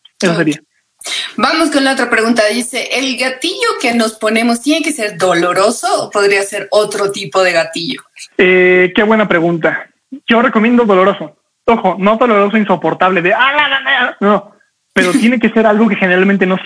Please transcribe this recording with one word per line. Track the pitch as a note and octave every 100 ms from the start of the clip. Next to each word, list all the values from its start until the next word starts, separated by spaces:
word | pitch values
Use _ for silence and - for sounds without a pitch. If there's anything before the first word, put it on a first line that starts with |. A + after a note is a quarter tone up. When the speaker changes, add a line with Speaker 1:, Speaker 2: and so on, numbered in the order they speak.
| _ -
Speaker 1:
Eso | F#3
Speaker 2:
Ok. | E3
Speaker 1:
sería. | D#3 D3 _ _ _ - - - - -
Speaker 2:
Vamos | C4 E4 E4
con | C#4
la | C4+
otra | C4 A#3
pregunta. | A3+ A3 A#3 G#3+
Dice, | A#3 A#3 A#3+ -
"¿el | B3 C4 A#3+
gatillo | C4 C4 E4+ F#4+ A4+ -
que | B3
nos | A#3 A3+
ponemos | - G#3+ A3 A#3 A#3
tiene | C#4+ D#4+
que | D#4+
ser | D4 G#3 E3+
doloroso | F#3 E3+ F3 F#3 G#3 A#3+ F4+ F4+
o | -
podría | G#3 G3+ G3+
ser | G3 G#3 -
otro | G#3 G#3 G#3 G3+
tipo | G3 F#3+ F#3+
de | F#3
gatillo?" | E3+ D#3+ E3+ E3 B2+ - - - -
Speaker 1:
Eh, | F#3 F#3 F3+ F3+ F#3
qué | F3+
buena | G#3 A3 G3+
pregunta. | F3 E3+ E3+ D#3+ - - _ - C#4 -
Yo | A3+
recomiendo | A#3+ A3 A3+ A#3+
doloroso. | A3+ F#3+ F#3+ G3 D#3 _ _ _ -
Ojo, | A3+ F#3 F3
no | G3 A3
doloroso | B3 G#3 G3+ A3
insoportable | G3+ F3 D#3+ D#3 F#3 F#3
de, | F3+
"Ah, | A3+ C4 D4
la, | C#4+
la, | C4+
la", | C4 C4+ B3+ -
no, | G3+ G#3 - _ _ _ _
pero | - F#3
Speaker 2:
<laughs> |
Speaker 1:
tiene | E3+ A3+ B3
que | A3+
ser | A3+ A3
algo | G#3 A3+
que | G3
generalmente | F#3 F3+ G3 G3 F#3
no | F#3